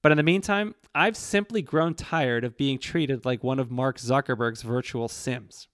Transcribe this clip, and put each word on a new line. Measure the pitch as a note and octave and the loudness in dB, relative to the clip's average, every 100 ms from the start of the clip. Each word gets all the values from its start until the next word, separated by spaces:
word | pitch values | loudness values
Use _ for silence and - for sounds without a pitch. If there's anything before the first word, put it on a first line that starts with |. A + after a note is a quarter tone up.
But | D3+ | 6
in | D3+ | 6
the | |
meantime, | D3+ F#3 G3 G3+ G#3+ - _ | 4 2 2 -2 -2 -8 _
I've | - F#3 A3 | 0 0 0
simply | - G3+ G#3 A3+ | -2 0 0 -4
grown | D3 D3+ E3 | 0 0 2
tired | D#3+ - E3 C#3 A#2+ | -2 -4 0 2 0
of | A#2+ A2+ | -2 -2
being | C#3 C3 | -2 0
treated | - E3+ D3+ C3+ | -2 -2 0 0
like | C3 B2 | -2 -2
one | B2+ C3 | 0 0
of | B2+ | 0
Mark | B2 C3 B2+ | 0 -2 -2
Zuckerberg's | A#2+ C3 C#3 B2 A#2 A2+ | 2 2 2 0 -2 -2
virtual | A2+ B2 - B2 A#2 | -2 -2 -2 -4 -4
Sims. | - - B2 G#2 - - | -4 -4 -4 -6 -20 -20